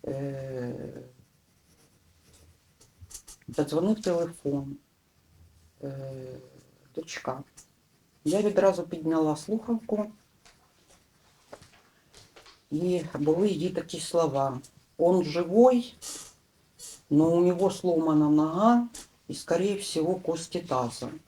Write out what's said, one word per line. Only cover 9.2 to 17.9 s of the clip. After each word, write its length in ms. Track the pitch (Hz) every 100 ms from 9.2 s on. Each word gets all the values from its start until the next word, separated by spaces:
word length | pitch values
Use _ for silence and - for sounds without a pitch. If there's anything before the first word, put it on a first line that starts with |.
| 156 151
слухавку. 760 | - 220 - 226 - 214 214 - _ _ - _ _ _ _ _ _ _ _ _ _ - - _ _ _ _ - - - - _ _
І 300 | 151 180 180 156 139
були 300 | 147 160 208
її 200 | 165 180
такі 300 | - 160 160
слова: 600 | - 170 160 139 135 131 - _ _ -
«Он 260 | 170 185
живой, 720 | 151 160 175 202 247 247 240 - - - - _ _ _ _ _ - - _
но 220 | 147 165
у 100 | 170
него 300 | 180 180 190
сломана 580 | 185 185